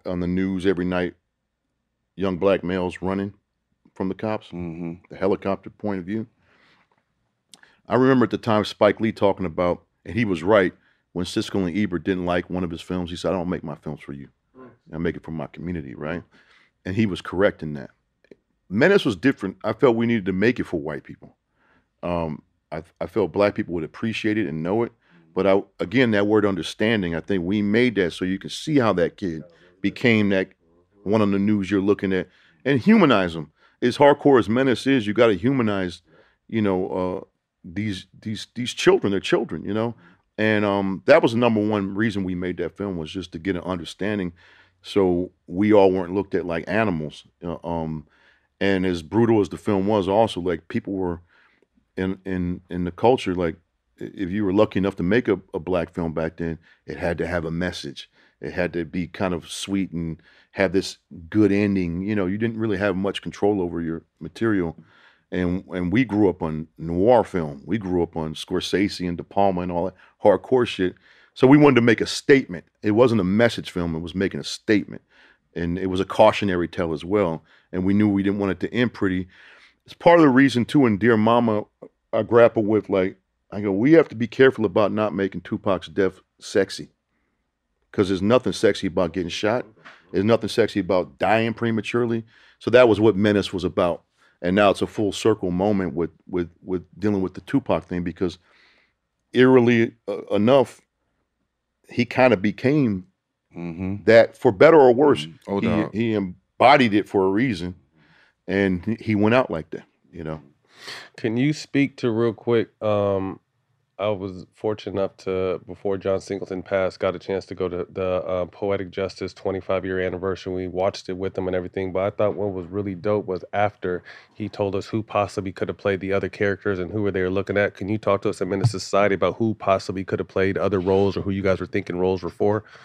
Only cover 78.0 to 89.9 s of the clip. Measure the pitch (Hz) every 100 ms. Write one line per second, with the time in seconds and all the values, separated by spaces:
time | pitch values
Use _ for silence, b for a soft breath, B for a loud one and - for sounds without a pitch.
78 | 107 98 98 101 98 90 92 110 120 -
79 | 101 92 92 b b b b b - -
80 | 175 170 156 127 135 117 110 151 127 101
81 | 110 113 110 120 117 107 - _ - _
82 | _ 113 107 117 117 - 104 107 98 98
83 | 92 - _ _ _ 101 101 95 131 160
84 | 143 110 113 - 131 117 107 92 98 104
85 | 107 87 95 92 - 107 107 90 - 80
86 | 92 - _ _ - 107 98 - - _
87 | _ _ _ _ _ _ _ _ _ -
88 | 95 95 101 127 - - 107 101 95 87
89 | 90 92 85 - 104 120 - _ B